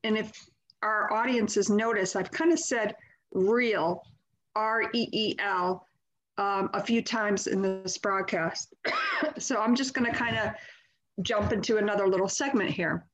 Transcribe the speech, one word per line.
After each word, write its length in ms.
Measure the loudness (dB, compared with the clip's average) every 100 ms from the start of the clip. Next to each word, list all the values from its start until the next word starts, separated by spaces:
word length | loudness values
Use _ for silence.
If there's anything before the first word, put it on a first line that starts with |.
And 120 | 0 0
if 160 | -2 -12 -20 _ _ _
our 320 | -2 0 0
audiences 560 | 0 2 2 2 2 2
notice, 480 | 2 2 0 0 -2
I've 140 | -4
kind 220 | 0 2
of 60 | 2
said 360 | 0 -2 -2 -6 -18 _ _
reel, 720 | 0 4 4 2 2 0 -2 -8 -20 _ _ _ -2
R 280 | 0 0 0
E 140 | -2 -2
E 220 | 0 -2 -2
L, 480 | -2 0 0 -2 -8 _ _ _ _ -4
um, 320 | 0 0 0
a 100 | -2
few 200 | 0 0
times 460 | 0 -2 0 0 0
in 120 | 0
this 380 | 0 -2 -6 -4
broadcast. 760 | -2 -2 -2 -2 -2 -4 -10 -8 -4
<coughs> 80 | -2 -2 -2 -4 -4
So 220 | -4 0
I'm 140 | 2
just 180 | 2 0
gonna 220 | 0 0
kind 240 | 0 0 0
of 140 | -2 -6 -16 -20 _ _ _ -8
jump 320 | -2 0 2
into 240 | 0 2 2
another 320 | 2 2 2
little 200 | 4 0
segment 420 | 0 0 2 0
here. 340 | 0 -2 -2 -6